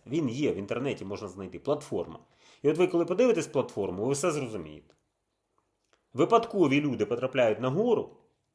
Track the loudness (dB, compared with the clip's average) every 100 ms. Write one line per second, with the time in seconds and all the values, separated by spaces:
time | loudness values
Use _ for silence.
0 | -6 -2 -2 0 0 0 -4 -4 -4 -6
1 | -8 -10 -10 -10 -12 -8 -4 -4 -4 -6
2 | -6 -10 _ _ _ _ 0 2 4 2
3 | 2 4 4 2 0 -2 -2 -2 -4 -2
4 | -2 0 -2 -2 -4 -8 -12 -16 -20 _
5 | _ _ _ _ _ _ _ _ _ _
6 | _ 0 4 4 2 2 4 4 2 0
7 | 0 0 0 2 2 2 0 0 2 0
8 | -2 -10 _ _ _